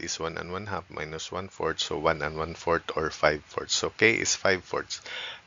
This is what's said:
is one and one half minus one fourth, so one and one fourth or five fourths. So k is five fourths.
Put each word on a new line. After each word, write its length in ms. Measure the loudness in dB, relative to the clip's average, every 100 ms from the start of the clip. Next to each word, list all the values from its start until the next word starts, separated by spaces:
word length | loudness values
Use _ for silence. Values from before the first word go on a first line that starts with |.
is 180 | -6 -4
one 200 | -4 -6
and 120 | -6
one 140 | -6
half 240 | -6 -6 -6
minus 420 | -8 -6 -6 -6
one 180 | -6 -8
fourth, 320 | -4 -2 -2
so 180 | -2 2
one 240 | 2 2
and 160 | 0 -2
one 160 | -4
fourth 420 | -2 2 2 2 -2
or 140 | -2
five 340 | 4 4 4
fourths. 300 | -2 -8 -2
So 160 | 0 -2
k 240 | 4 6
is 200 | 6 2
five 300 | 2 2 2
fourths. 380 | 0 -4 -4 -8 -10 -10 -10 -12